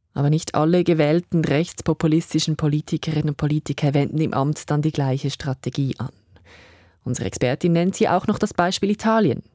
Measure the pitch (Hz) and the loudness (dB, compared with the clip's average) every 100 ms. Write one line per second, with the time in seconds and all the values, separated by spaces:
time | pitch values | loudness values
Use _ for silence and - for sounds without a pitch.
0 | _ - 143 156 - - 156 180 175 160 | _ -2 2 2 0 0 2 4 4 4
1 | 147 170 - 170 151 143 175 - - 156 | 4 2 2 0 2 2 0 -4 -2 0
2 | 160 156 - 160 160 156 151 151 - 160 | 2 2 0 -2 0 0 0 0 -2 -6
3 | - 151 147 143 147 151 - 139 147 143 | -2 -2 -2 -2 0 0 -2 -2 0 2
4 | 143 151 156 131 139 151 - 151 156 151 | 0 0 0 0 0 -2 -2 0 0 0
5 | 135 131 139 - 139 131 127 - 135 - | 0 0 -4 -6 -6 -4 -4 -2 -2 -4
6 | 127 - _ - - - - - _ _ | -8 -12 _ -20 -20 -20 -20 -20 _ _
7 | 123 120 95 - 123 139 175 170 175 - | -6 -4 -4 -2 -2 0 2 2 0 0
8 | - 180 - 202 214 - 175 - 196 208 | 0 0 0 -2 -2 0 0 0 -2 0
9 | 220 226 180 - - | 2 2 2 0 -6